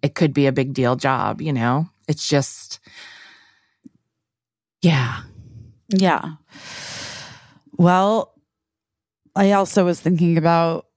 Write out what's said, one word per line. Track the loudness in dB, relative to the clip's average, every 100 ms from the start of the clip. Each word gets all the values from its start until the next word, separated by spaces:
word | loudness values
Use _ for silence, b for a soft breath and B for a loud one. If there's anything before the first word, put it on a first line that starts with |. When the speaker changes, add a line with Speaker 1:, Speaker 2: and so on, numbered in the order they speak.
Speaker 1:
it | -4 0
could | 0
be | 2 2
a |
big | 2 -4
deal | -2 0 0
job, | -2 -2 -4 -6
you | -4
know? | -2 0 0 -4 _ -8
It's | -6 0
just, | -2 -2 -8 -14 -18 B B B B B B B B B B -20 _ _ _ _ _ _ _ _ _
yeah. | 2 2 -2 B B B B B B B _
Speaker 2:
Yeah. | 2 2 2 -4 -16 _ B B B B B B B B B B B B 2
Well, | 4 4 2 0 -4 _ _ _ _ _ _ _ _ _ _ 0
I | 2
also | 4 2 2 2
was | 0
thinking | -2 2 2 4
about | 4 2 2 -2 -10